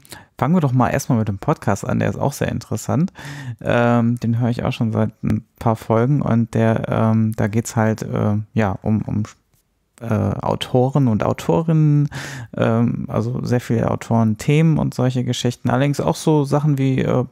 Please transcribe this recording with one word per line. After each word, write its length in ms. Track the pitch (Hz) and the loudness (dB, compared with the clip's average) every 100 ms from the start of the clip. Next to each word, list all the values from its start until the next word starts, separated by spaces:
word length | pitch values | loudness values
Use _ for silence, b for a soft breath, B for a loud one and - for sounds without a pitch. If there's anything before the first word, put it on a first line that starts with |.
| B B B - | B B B -4
fangen 200 | 127 180 | 0 2
wir 60 | |
doch 120 | 147 | 2
mal 160 | 127 117 | 2 2
erstmal 300 | - - 123 | 0 0 0
mit 80 | 110 | 0
dem 100 | 98 | -2
Podcast 480 | - 160 - 98 - | -2 -2 0 -2 -2
an, 140 | 113 | -2
der 100 | 107 | -2
ist 80 | - | 0
auch 160 | - | -4
sehr 180 | - - | -2 -4
interessant. 640 | - - 107 - 110 185 B 147 143 131 117 | -4 -6 -8 -2 -2 -2 B -16 -14 -12 -10
Ähm, 580 | - 120 120 120 117 120 | -2 0 2 2 2 0
den 200 | 113 117 | -2 0
höre 100 | 123 | 0
ich 140 | 120 | -2
auch 100 | - | -4
schon 180 | 123 113 | -2 -2
seit 200 | 107 110 - | 0 -2 -2
ein 220 | - 107 - _ | -2 -2 -4 _
paar 160 | 120 110 | -2 -2
Folgen 480 | - 113 123 147 | 0 2 2 2
und 320 | - 113 113 117 | 2 0 0 0
der, 340 | 113 113 113 | 2 2 0
ähm, 440 | 110 110 110 110 113 | 0 2 2 0 0
da 100 | 107 | -2
geht's 280 | 110 - - | -2 -2 0
halt, 260 | 110 110 | 0 0
äh, 360 | - 117 110 104 107 - | -4 -2 0 -2 -2 -2
ja, 240 | 104 95 | -2 -2
um, 220 | - 107 | -2 -2
um, 200 | - 104 107 - _ _ _ _ _ _ | -2 -4 -4 -10 _ _ _ _ _ _
äh, 60 | 117 | -4
Autoren 1040 | 107 98 - - 110 - 131 127 143 131 | 0 0 -2 -2 -4 0 2 2 4 2
und 160 | 110 | 2
Autorinnen, 840 | - 113 - 165 165 160 151 147 143 B B 135 117 - | 0 -2 0 0 2 2 4 4 2 B B -12 -12 -2
ähm, 500 | 117 113 120 - - | 0 2 2 -2 -4
also 360 | - 113 123 | -4 -4 -4
sehr 160 | 110 120 | -2 -2
viele 300 | - 117 120 | 0 0 0
Autoren, 480 | 113 - 117 110 107 | -2 0 2 2 0
Themen 400 | - 147 160 147 | 2 4 4 2
und 160 | 131 | 0
solche 300 | - 127 127 | 0 0 0
Geschichten. 480 | 123 123 123 - 127 | -2 -2 -2 -2 -2
Allerdings 280 | 123 143 139 | 0 0 0
auch 160 | 151 160 | -2 0
so 280 | - 156 | 2 2
Sachen 340 | 139 143 151 139 | 2 0 2 2
wie, 220 | 135 131 | 2 0
äh, 260 | 113 117 127 | 2 0 -2